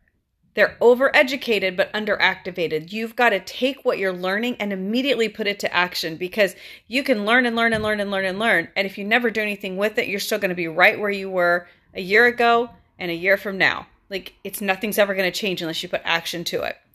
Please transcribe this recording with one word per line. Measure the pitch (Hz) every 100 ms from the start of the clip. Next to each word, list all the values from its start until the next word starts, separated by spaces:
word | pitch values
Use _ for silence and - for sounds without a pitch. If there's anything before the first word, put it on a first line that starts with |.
| _ _ _ _ _
They're | - 196 -
overeducated, | 226 247 269 285 262 277 - 208 185 185
but | 185
underactivated. | 214 214 196 180 185 190 175 160 156 165
You've | 214 226
gotta | - 240 196
take | 185 - 254 262
what | 254 196
you're | 190
learning | 180 185 202 240 240
and | 208
immediately | 190 190 240 277 226 220
put | 214 202
it | 202
to | -
action, | 160 180 - 170 160
because | 180 214 190 - - - -
you | 240
can | 277 214
learn | 208 247 240
and |
learn | 233 233
and | 220
learn | 214 208
and | 202
learn | 196
and | 190 190
learn. | 226 180 165
And | - 196
if | 202
you |
never | 202 233 247
do | 214
anything | 208 196 196 185
with | 208 214
it, | -
you're | 196
still | - 208
gonna | 196
be | 175 165
right | 160 190 214
where | 208
you | 196 190
were | 185 175 175 175 _ _
a | 185
year | 185 208 240
ago | 240 233 233 240 - _ -
and | 180
a |
year | 165 185 196
from | 214 190
now. | 151 - - _ -
Like, | 196 - -
it's, | 196 -
nothing's | 196 190 214 202
ever | 202
gonna | 190 185
change | - 208 180
unless | 165 160
you | 180
put | -
action | 170 165 - 170
to | 170 180
it. | - - _